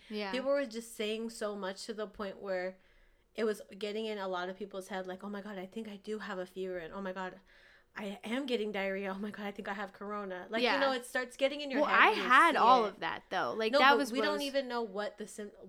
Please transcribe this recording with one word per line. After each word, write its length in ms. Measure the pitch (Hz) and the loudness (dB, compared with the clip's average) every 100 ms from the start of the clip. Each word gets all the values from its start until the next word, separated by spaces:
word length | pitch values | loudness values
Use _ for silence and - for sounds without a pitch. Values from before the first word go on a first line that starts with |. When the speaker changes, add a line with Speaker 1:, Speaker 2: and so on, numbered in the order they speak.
| - | -10
Speaker 1:
Yeah. 240 | 214 202 | -6 -4
Speaker 2:
people 180 | 247 262 | -2 0
were 160 | 285 269 | 0 0
just 300 | 220 233 - | -6 -10 -6
saying 340 | 214 220 226 | -4 -4 -6
so 240 | 226 208 208 | -6 -6 -4
much 300 | 190 190 - | -6 -6 -8
to 80 | |
the 120 | 208 208 | -8 -8
point 320 | - 196 - | -6 -8 -8
where 360 | 202 185 185 190 _ _ _ _ _ | -4 -2 -4 -8 _ _ _ _ _
it 100 | - | -4
was 160 | 220 208 - 196 | -2 -2 -8 -10
getting 280 | 208 208 220 | -6 -4 -4
in 120 | 214 | -4
a 100 | 190 | -4
lot 200 | 180 180 | -2 -4
of 80 | 190 | -6
people's 300 | 196 196 185 | -8 -8 -6
head, 180 | 190 185 | -6 -6
like, 160 | 185 | -8
"Oh 40 | 196 | -8
my 140 | 202 | -8
God, 160 | 202 196 | -8 -10
I 80 | 190 | -8
think 220 | 226 214 | -10 -10
I 80 | 202 | -10
do 220 | 214 214 | -8 -8
have 200 | 202 190 | -6 -6
a 80 | 180 | -8
fever," 320 | 185 185 180 | -6 -6 -6
and, 140 | 160 | -8
"Oh 80 | 196 | -8
my 100 | 196 | -6
God, 260 | 190 185 185 - - - - _ - | -6 -8 -10 -18 -20 -20 -20 _ -10
I 200 | 202 202 | -8 -8
am 220 | 208 240 277 | -6 -4 -2
getting 260 | 233 214 | -2 -2
diarrhea. 400 | 202 196 190 196 | -2 -2 -2 -4
Oh 40 | 190 | -6
my 120 | 208 | -8
God, 160 | 202 208 | -6 -8
I 40 | |
think 160 | 202 208 | -8 -8
I 60 | |
have 180 | 196 196 | -6 -8
corona." 540 | - 202 208 196 180 180 | -10 -8 -6 -6 -8 -4
Like, 120 | 220 | 2
Speaker 1:
Yeah. 120 | 240 | 4
Speaker 2:
you 60 | 214 | 4
know, 120 | 277 | 4
it 120 | 254 247 | 2 -2
starts 300 | 254 247 - | -4 -4 0
getting 240 | 269 294 | 0 0
in 100 | 285 | -2
your 100 | 269 | 2
Speaker 1:
Well, 80 | 294 | 4
Speaker 2:
head 80 | 240 | 8
Speaker 1:
I 100 | 320 | 6
Speaker 2:
when 80 | 415 | 6
you 60 | |
Speaker 1:
had 280 | 381 262 330 | 6 8 8
Speaker 2:
see 40 | 262 | 8
Speaker 1:
all 280 | 220 254 208 | 8 8 6
Speaker 2:
it. 20 | |
Speaker 1:
of 120 | 190 | -2
that, 240 | 160 - - | -6 -6 -4
though. 240 | 185 127 208 | -2 0 0
Like, 160 | 220 | 2
Speaker 2:
No, 60 | 269 | 8
Speaker 1:
that 100 | 262 | 8
Speaker 2:
but 60 | 285 | 8
Speaker 1:
was 120 | 262 | 4
Speaker 2:
we 60 | 254 | 0
Speaker 1:
what 60 | |
Speaker 2:
don't 140 | 302 294 | 0 0
Speaker 1:
was 40 | |
Speaker 2:
even 260 | 285 277 254 | 0 -2 -2
know 140 | 240 | -4
what 360 | 226 190 208 - | -4 -4 -6 -8
the 80 | 214 | -12
sym-, 240 | - 208 - | -12 -14 -14